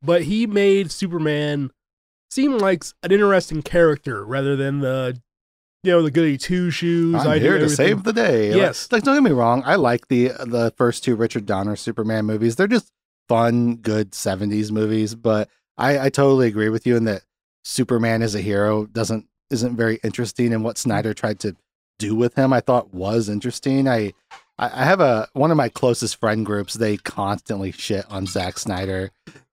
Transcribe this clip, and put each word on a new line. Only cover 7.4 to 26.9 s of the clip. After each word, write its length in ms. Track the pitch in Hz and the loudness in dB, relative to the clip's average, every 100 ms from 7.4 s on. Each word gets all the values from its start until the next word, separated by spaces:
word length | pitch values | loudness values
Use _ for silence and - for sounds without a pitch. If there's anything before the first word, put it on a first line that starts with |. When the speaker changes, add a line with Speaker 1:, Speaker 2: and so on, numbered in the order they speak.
Speaker 2:
here 140 | 139 190 | 4 4
to 60 | |
Speaker 1:
everything. 120 | 151 147 156 | 2 2 2
Speaker 2:
save 160 | 208 | 2
the 80 | 202 | 0
day. 380 | 226 214 120 104 | 0 2 2 4
Like, 60 | 107 | 4
Speaker 1:
Yes. 300 | 185 - - | 2 0 -2
Speaker 2:
like, 100 | 226 | 0
don't 140 | 240 285 | 2 4
get 60 | |
me 80 | 254 | 4
wrong, 300 | 131 117 123 139 | 4 2 2 2
I 80 | |
like 340 | 170 127 120 - | 2 2 0 0
the, 200 | 127 123 | 2 2
the 440 | - 123 120 117 - | -2 -4 -2 0 2
first 280 | 120 - | 0 0
two 120 | - 113 | -2 0
Richard 280 | 113 117 | 0 -2
Donner 320 | 104 98 101 104 | -4 -2 -2 -6
Superman 480 | - 113 110 113 | -6 -4 -2 -2
movies. 320 | 107 110 113 113 | -2 0 0 0
They're 100 | 202 | 0
just 240 | 240 - _ _ _ - | 0 -4 _ _ _ 0
fun, 480 | 113 117 120 120 117 | 2 4 2 0 -2
good 380 | 110 107 101 | -2 -2 -2
seventies 580 | - 104 92 104 104 107 | -6 -6 -4 -2 -2 -2
movies, 420 | 107 107 110 107 | -2 0 0 -2
but 340 | 113 117 107 107 _ _ - | -2 0 0 -2 _ _ -4
I, 300 | 131 143 139 | 0 0 0
I 20 | |
totally 360 | 139 139 135 120 | 2 4 4 4
agree 200 | 104 107 | 2 0
with 180 | 113 123 | 0 2
you 100 | 120 | 2
in 80 | |
that 180 | 113 98 - _ _ _ | 2 -4 -8 _ _ _
Superman 580 | - - 123 120 117 113 | -8 -4 0 0 0 0
as 120 | 113 | -2
a 60 | 104 | -2
hero 460 | 98 101 104 107 107 | -2 0 2 0 -2
doesn't, 400 | 113 110 113 - _ - | -4 -4 -4 -8 _ -8
isn't 260 | 127 123 120 | -4 -4 -2
very 240 | 113 110 | -2 -2
interesting, 500 | 110 101 117 - 120 | -4 -6 -6 -2 -2
and 120 | 113 | -2
what 140 | 110 - | -4 -4
Snyder 340 | 127 104 110 | -2 -2 -2
tried 260 | 104 110 104 | -4 -6 -4
to 160 | 104 90 _ _ _ - | -8 -10 _ _ _ -10
do 160 | 104 | -4
with 200 | 110 120 - | 0 0 2
him, 160 | 131 | 2
I 80 | 131 | 2
thought 340 | - 123 98 | 2 0 0
was 340 | 92 95 117 104 | -6 -2 -2 -2
interesting. 580 | 104 123 - 139 135 135 | -4 -6 -6 -2 0 0
I, 280 | 117 104 - _ - _ - | 0 -2 -8 _ -20 _ -8
I, 240 | 120 - | -6 -2
I 20 | |
have 160 | 131 190 | 2 4
a, 280 | 147 113 113 | 4 2 -2
one 180 | 135 156 | 0 2
of 60 | 151 | 2
my 120 | 120 | 0
closest 480 | - 127 117 113 - | 0 0 0 -2 -2
friend 240 | 113 110 | -2 0
groups, 300 | 101 104 98 | -2 -4 -4
they 220 | 107 113 | -4 -2